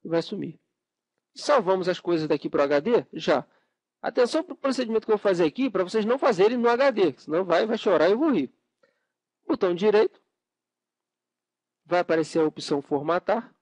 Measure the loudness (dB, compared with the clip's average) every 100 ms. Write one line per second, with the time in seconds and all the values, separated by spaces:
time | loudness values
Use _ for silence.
0 | -2 -4 -4 -8 -10 -14 _ _ _ _
1 | _ _ _ -12 0 0 2 0 0 -4
2 | -2 -2 0 -4 -2 -2 0 0 2 0
3 | -2 -8 -2 -2 -2 _ _ _ _ _
4 | -6 0 0 0 -6 -6 -4 -4 -2 -4
5 | 0 0 0 2 0 0 -4 -2 -2 -2
6 | -2 0 0 4 2 4 0 2 2 2
7 | 0 -2 -4 -4 2 0 0 -2 2 4
8 | 4 2 2 0 -2 _ _ _ _ _
9 | _ _ _ _ -6 -2 -2 0 2 4
10 | 2 _ _ _ _ _ _ _ _ _
11 | _ _ _ _ _ _ _ _ _ -2
12 | 0 0 0 0 0 -2 -6 -6 -2 -4
13 | -2 -2 0 -4 -4 _